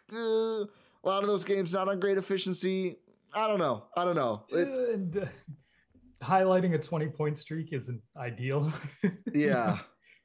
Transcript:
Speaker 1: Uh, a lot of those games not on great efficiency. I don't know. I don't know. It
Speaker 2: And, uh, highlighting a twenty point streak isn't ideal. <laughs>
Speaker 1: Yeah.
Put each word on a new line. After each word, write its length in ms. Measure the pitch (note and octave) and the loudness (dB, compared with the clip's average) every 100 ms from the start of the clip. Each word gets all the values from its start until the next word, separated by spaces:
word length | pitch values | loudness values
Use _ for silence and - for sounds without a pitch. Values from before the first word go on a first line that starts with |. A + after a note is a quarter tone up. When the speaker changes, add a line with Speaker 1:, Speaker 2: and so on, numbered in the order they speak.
| - | -10
Speaker 1:
Uh, 520 | A3 A3+ A3 A3+ A3 G3+ | -6 0 2 2 -2 -6
a 20 | - _ _ | -10 _ _
lot 200 | F3+ G3 | -2 0
of 40 | G3+ | 2
those 180 | G3 E3 | 0 0
games 280 | G3 F3 | 0 0
not 140 | F#3+ F#3+ | 0 0
on 100 | G3 | 0
great 200 | G3+ G3 | 2 0
efficiency. 800 | F#3+ G3 F#3 F3+ F#3 F#3+ F3+ - _ _ _ | 0 -2 -2 0 0 0 -2 -6 _ _ _
I 140 | G#3+ A3 | -2 0
don't 100 | G3+ | 2
know. 260 | D3+ A2+ - - | 2 0 -4 -2
I 80 | F3+ | 0
don't 100 | E3 | 2
know. 280 | B2 G#2+ - | 0 -2 -2
It 180 | D#3+ A3 | 0 0
Speaker 2:
And, 500 | C4 B3 G#3+ F3+ F#3 | 0 0 0 -2 -4
uh, 80 | F#3+ - - - _ _ _ _ - - | -6 -8 -18 -20 _ _ _ _ -20 -10
highlighting 540 | C3 F#3+ F#3+ F#3 F#3 D#3 | 2 4 6 4 4 2
a 20 | |
twenty 300 | - E3 D3+ | 0 -2 -2
point 300 | - D3+ D3 | -2 -2 -2
streak 340 | - D#3+ D#3+ | -6 -8 -6
isn't 280 | C#3 B2+ A#2 - D3+ | -6 -6 -10 -12 -12
ideal. 540 | B2 A2 B2+ C#3 D3+ D3+ D3 - | -10 -6 -2 0 -2 -4 -10 -2
<laughs> 300 | G3 - - | -2 -2 -2
Speaker 1:
Yeah. 460 | D3 D3 B2 - - - _ _ - | 2 4 4 2 -2 -6 _ _ -20